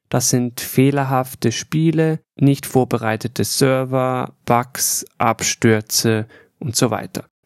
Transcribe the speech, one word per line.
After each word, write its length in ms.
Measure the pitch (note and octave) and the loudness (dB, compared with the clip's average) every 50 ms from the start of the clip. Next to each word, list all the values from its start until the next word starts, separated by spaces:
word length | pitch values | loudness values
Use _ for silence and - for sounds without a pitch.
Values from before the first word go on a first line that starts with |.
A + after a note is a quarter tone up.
| _ _ | _ _
Das 220 | - A#2+ - - | -2 -2 0 0
sind 300 | - B2+ B2 B2 A#2+ - | 0 0 0 -2 -4 -8
fehlerhafte 920 | - - - - C3 C#3 C#3 C#3 C#3 C3 C3+ C3 C3 C3 - - - B2 A2+ | -10 -2 2 2 4 4 2 2 0 0 0 -2 -2 -4 -6 -4 -2 -2 -2
Spiele, 680 | - - - - D#3 D#3+ E3 D#3 D#3 D#3+ D#3+ D#3 D#3 - _ _ - | -4 -6 -4 -2 0 2 2 2 2 0 0 0 -4 -6 _ _ 2
nicht 280 | C3 C#3 C#3 - - | 4 4 4 2 -2
vorbereitete 800 | - - C3 B2+ A#2+ - A#2 A2+ A2 A2 A2 - A2+ - - G#2+ | 0 2 2 2 2 0 -2 -2 -2 -4 -4 -4 -6 -4 -4 -4
Server, 880 | - - - C#3 C3 C3 C3 C3 B2+ C3 C3 B2+ B2+ B2+ B2+ B2+ - - _ _ | -2 0 0 2 2 2 0 0 -2 -2 -2 0 0 -2 -4 -6 -8 -10 _ _
Bugs, 600 | - A#2+ A#2+ B2 - - - - - - - - - _ - | 0 0 0 0 -2 -4 -4 -4 -4 -4 -4 -8 -10 _ -2
Abstürze 1080 | - A#2 A2+ - - - - - - A#2 A2 G#2+ G#2+ - - - - A#2 A2 G#2+ G#2+ - - - _ _ _ _ | 0 0 0 0 -2 -4 -2 0 2 2 4 2 0 -2 -4 -2 0 0 0 0 -2 -6 -12 -20 _ _ _ _
und 180 | - C3+ A2 | -10 -6 -2
so 140 | - C3+ A#2 | 0 0 0
weiter. 360 | A2 - - - - - - _ _ _ _ | 0 -4 -6 -8 -10 -10 -12 _ _ _ _